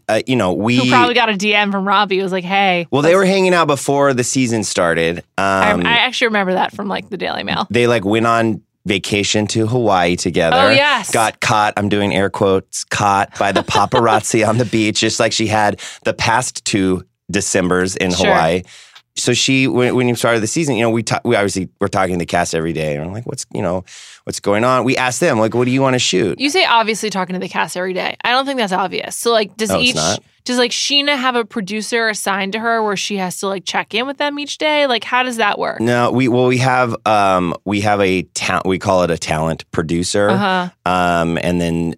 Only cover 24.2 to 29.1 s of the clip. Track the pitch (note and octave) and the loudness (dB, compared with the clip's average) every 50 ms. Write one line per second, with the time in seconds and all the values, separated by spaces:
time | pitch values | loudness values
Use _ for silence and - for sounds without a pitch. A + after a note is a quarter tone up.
24.2 | _ - F#2+ - - G2+ G2+ G#2 A#2+ B2+ C3 B2+ A2 B2+ C3+ A2+ B2+ B2+ B2 - | _ -10 -10 -4 -2 0 2 2 2 2 2 2 2 2 0 0 0 -2 0 0
25.2 | F3 E3 B2+ A2 A2 A2 A2 A#2+ B2+ B2 B2+ C3+ C3+ C3 B2+ B2 - - - F2+ | 0 2 2 2 2 2 0 0 0 0 2 2 2 2 2 0 0 0 0 0
26.2 | F#2 F#2 D2 - C4 D4 D4+ F#4 F4 - A#3 A#3 G#3+ G#3 A3+ G#3 A3 G#3+ G3+ G3 | 0 0 0 -2 -2 0 0 0 2 2 2 2 2 0 -2 -4 -4 -4 -4 -4
27.2 | F#3 F3 F#3 F3+ G3 F3+ - G3 G3 D#3+ - F3+ F#3 F#3 F3+ F3+ F#3 - - - | -6 -6 -6 -8 -8 -6 -4 -4 -4 -4 -6 -6 -6 -4 -4 -4 -4 -6 -6 -4
28.2 | - A3+ A#3+ C4 C4+ C#4 C#4 B3+ A3 F3+ F#3 F#3+ G3 F3+ F3 - - G3 | -2 -2 0 0 -2 -2 -2 -2 -2 -2 0 -2 -2 -4 -4 -8 -8 -8